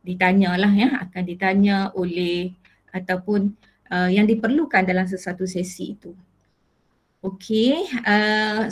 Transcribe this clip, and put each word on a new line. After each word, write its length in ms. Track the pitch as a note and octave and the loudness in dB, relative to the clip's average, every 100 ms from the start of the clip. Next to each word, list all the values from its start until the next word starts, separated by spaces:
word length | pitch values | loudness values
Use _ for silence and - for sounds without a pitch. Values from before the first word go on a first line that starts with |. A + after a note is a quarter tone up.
ditanyalah, 680 | F3+ F3+ F#3 G3 F#3 F3+ G3+ | -10 0 4 4 4 2 4
ya, 160 | G3+ A3 C#4+ - | 4 2 0 -6
akan 160 | F3+ | -6
ditanya 720 | F3+ F3 F#3+ G3 G3+ G3 G3 | -6 -2 0 4 4 2 -2
oleh 560 | G3 F3+ E3+ F3 F3 F3+ F#3 _ _ _ | -4 -4 -2 -2 -2 -6 -10 _ _ _
ataupun, 640 | F#3 F#3 F#3 F#3 G#3 G3+ G#3 _ _ _ | -10 -4 -6 -2 0 0 -4 _ _ _
uh, 160 | F3+ F3+ | -2 2
yang 160 | G3 G#3+ | 2 2
diperlukan 560 | A3+ A3 C#4+ D4+ G3 | 2 0 0 2 0
dalam 240 | F#3 F#3 F#3 | 2 0 -2
sesuatu 400 | F#3 - F3+ F#3 | -6 -8 -8 -6
sesi 480 | F3+ F#3 - F3+ | -6 -8 -8 -12
itu. 160 | G#3 E3+ F#3 _ _ _ _ _ _ _ _ _ _ | -12 -18 -20 _ _ _ _ _ _ _ _ _ _
Okey, 640 | F#3+ G3 - A3 A#3+ D#4 F#4+ B3 | -10 -10 -2 2 2 2 -2 -4
uh, 640 | A3 G#3 G#3+ G#3+ G#3+ G#3+ A3 | 0 2 2 0 0 -2 -4